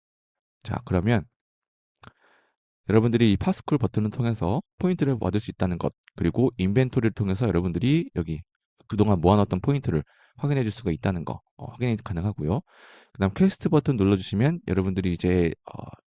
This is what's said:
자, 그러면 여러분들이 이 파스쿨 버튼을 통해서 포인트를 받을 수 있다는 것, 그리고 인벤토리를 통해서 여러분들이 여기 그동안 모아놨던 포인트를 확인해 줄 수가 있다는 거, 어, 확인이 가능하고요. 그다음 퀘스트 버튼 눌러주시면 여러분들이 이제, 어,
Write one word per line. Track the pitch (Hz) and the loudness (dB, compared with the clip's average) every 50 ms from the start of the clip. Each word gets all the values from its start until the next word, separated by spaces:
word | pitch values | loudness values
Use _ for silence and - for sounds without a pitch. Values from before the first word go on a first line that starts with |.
| _ _ _ _ _ _ _ _ _ _ _ _ - | _ _ _ _ _ _ _ _ _ _ _ _ -10
자, | - - - - | -8 -8 -8 -4
그러면 | - - 90 85 110 120 104 78 - _ _ _ _ _ _ _ _ _ _ _ _ _ _ - - _ _ _ _ _ _ _ _ _ _ _ _ _ _ _ - | -2 -2 0 2 2 0 0 -2 -4 _ _ _ _ _ _ _ _ _ _ _ _ _ _ -20 -20 _ _ _ _ _ _ _ _ _ _ _ _ _ _ _ 2
여러분들이 | 98 110 110 120 113 117 117 110 98 | 4 4 4 4 4 4 4 4 4
이 | |
파스쿨 | 101 - 185 190 - - - 156 143 | 4 2 0 -2 -2 -2 -2 -2 0
버튼을 | 113 - - 113 107 107 | 0 -2 -2 -2 -2 -2
통해서 | - - 123 117 117 107 - 85 104 151 - _ _ - | -2 -2 -2 -2 -2 -2 -2 -2 -2 -2 -4 _ _ -4
포인트를 | - 180 185 165 151 135 135 110 | -2 -2 0 0 0 0 0 0
받을 | - 95 90 107 | -2 -2 -2 -2
수 | - - | -4 -6
있다는 | 92 - 98 92 87 82 | -6 -4 -4 -2 -2 -2
것, | - - - _ _ _ _ | -4 -6 -6 _ _ _ _
그리고 | - - 85 - - 123 131 - | -2 0 0 2 2 0 0 0
인벤토리를 | - 92 95 101 127 131 127 - 127 110 110 - | 0 -2 0 2 2 0 0 0 0 0 0 0
통해서 | - 104 98 95 95 123 110 | -2 -2 -2 -2 0 0 0
여러분들이 | 85 85 87 92 82 85 82 127 147 165 170 277 - | 0 0 0 -2 -2 -2 0 0 0 0 -2 -4 -6
여기 | - 85 80 80 76 - _ _ _ _ _ _ _ _ - | -6 -6 -4 -6 -8 -10 _ _ _ _ _ _ _ _ -6
그동안 | - 101 104 107 101 87 | 0 2 2 4 2 4
모아놨던 | 76 87 104 104 101 - - 92 | 4 4 4 4 4 2 0 -2
포인트를 | 95 - 143 143 - - 82 78 - _ _ _ _ _ _ | 0 0 -2 -2 -2 -2 -2 -2 -2 _ _ _ _ _ _
확인해 | - - 143 143 135 127 | -6 -4 -2 0 0 -2
줄 | 107 | -2
수가 | 101 - - - 82 | -4 -6 -4 -4 -4
있다는 | 78 - 104 95 87 76 | -2 -2 -2 -2 -2 -4
거, | - - - _ _ _ | -8 -10 -12 _ _ _
어, | - - - - | -16 -16 -14 -8
확인이 | - 120 123 113 | -4 -2 -2 -2
가능하고요. | 101 - - 98 82 87 107 101 - 73 76 87 139 - _ _ - - - - - - _ _ | -2 -4 -6 -6 -4 -4 -4 -4 -4 -2 -2 -2 -2 -4 _ _ -20 -20 -20 -20 -20 -20 _ _
그다음 | - 95 95 - | -2 -2 0 2
퀘스트 | - 190 190 - - - 180 | 2 2 2 2 0 -2 2
버튼 | 160 151 - - 139 | 2 2 2 2 0
눌러주시면 | 113 95 98 101 95 92 - - 101 117 143 175 170 - - | 2 4 4 2 2 0 -2 -2 0 0 0 0 -2 -4 -4
여러분들이 | 92 92 92 95 92 92 92 92 87 | -2 0 0 0 0 -2 -2 -2 -2
이제, | 82 - 90 90 90 87 82 - - _ - - | 0 0 2 2 2 2 0 -2 -6 _ -18 -16
어, | - - - - - _ | -14 -14 -14 -16 -18 _